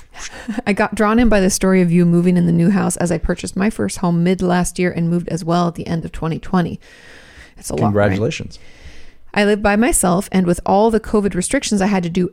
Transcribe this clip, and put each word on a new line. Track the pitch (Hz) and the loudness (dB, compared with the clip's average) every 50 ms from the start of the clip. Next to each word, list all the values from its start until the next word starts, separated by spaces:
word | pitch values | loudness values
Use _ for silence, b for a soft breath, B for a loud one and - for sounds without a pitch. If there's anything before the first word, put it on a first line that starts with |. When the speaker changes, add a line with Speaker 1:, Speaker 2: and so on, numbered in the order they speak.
| - - B B B B B B B B 208 - - - | -12 -16 B B B B B B B B -8 -4 -4 -2
Speaker 1:
"I | 202 | -2
got | 190 214 202 - | 0 -2 -2 0
drawn | - 220 208 220 233 | 0 0 2 4 4
in | 247 220 | 4 4
by | 214 202 | 4 4
the | 185 190 | 4 2
story | - - - 190 190 185 | 0 0 2 2 4 4
of | 180 170 | 4 4
you | 165 180 175 | 4 4 4
moving | 170 170 175 175 180 180 | 4 4 4 4 4 2
in | 175 175 | 2 2
the | 170 | 2
new | 170 170 170 170 | 2 2 2 2
house | 196 240 - 240 - - | 2 2 0 -2 -2 -2
as | 180 175 | -2 -2
I | 170 165 | -2 -2
purchased | - - 175 - - 185 - | -2 -2 -2 -4 -6 -8 -6
my | 185 196 220 | -2 -2 -2
first | - - 208 196 - - | -2 -2 -4 -6 -4 -4
home | - 175 170 170 170 | -2 0 0 2 2
mid | 175 190 180 | 0 0 0
last | 185 180 175 180 180 175 - - | 0 0 0 0 0 -2 -2 -2
year | 180 180 | -2 -2
and | - - 170 165 | -2 -2 -2 -2
moved | 175 175 165 - | -2 -2 -2 -4
as | 170 165 170 | -6 -6 -2
well | 156 170 175 175 170 | -2 0 0 0 -2
at | 165 | -4
the | - 156 - | -6 -8 -6
end | 170 170 143 | -6 -6 -6
of | 165 | -8
twenty | - - - 165 160 - | -10 -8 -6 -6 -6 -6
twenty." | - - - 180 170 - - - B B B B B B B B B B B B B B B - | -4 -2 0 0 0 -2 -4 -10 B B B B B B B B B B B B B B B -16
It's | - - | -10 -8
a | - | -4
lot, | - - 107 101 | -2 0 0 2
right? | 101 101 | 2 2
Speaker 2:
Congratulations. | 104 98 95 107 139 160 - - - - B B B B B B B B B B B B B B B - | 2 2 0 -2 -2 -4 -6 -10 -12 -14 B B B B B B B B B B B B B B B -2
Speaker 1:
"I | 202 208 | 0 2
live | 202 214 202 | 2 2 2
by | 214 208 202 | 2 2 2
myself, | 208 233 302 349 - - 180 170 180 - - | 4 2 2 2 2 2 2 0 0 -2 0
and | - 185 185 175 | 0 0 2 2
with | 170 - - | 0 0 0
all | - 190 196 214 233 | 0 2 4 4 4
the | 226 214 | 2 0
covid | - - - 208 196 202 185 | 0 0 0 0 0 0 -2
restrictions, | 180 180 - - 277 - - 214 202 | -2 -2 -2 -2 -2 -2 -2 0 0
I | 190 208 | 0 0
had | 208 190 175 | 0 0 -2
to | 170 | -2
do | 170 190 180 - | 0 -2 -2 0